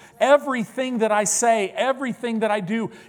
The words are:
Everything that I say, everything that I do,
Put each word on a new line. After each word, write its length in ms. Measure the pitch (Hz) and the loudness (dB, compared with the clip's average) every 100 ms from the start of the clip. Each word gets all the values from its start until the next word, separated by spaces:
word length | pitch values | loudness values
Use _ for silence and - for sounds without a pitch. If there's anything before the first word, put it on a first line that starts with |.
| - - | -16 0
Everything 800 | 254 285 294 254 208 - 262 240 | 4 4 4 -4 -4 -4 -4 0
that 160 | 220 | 0
I 100 | 214 | 2
say, 460 | 208 - 240 226 190 | 0 0 2 2 0
everything 680 | - 240 262 269 - 240 226 | -2 -2 -2 -4 -6 -4 -2
that 120 | 214 | 0
I 80 | 214 | -2
do, 320 | 175 226 208 - | -2 -4 -4 -10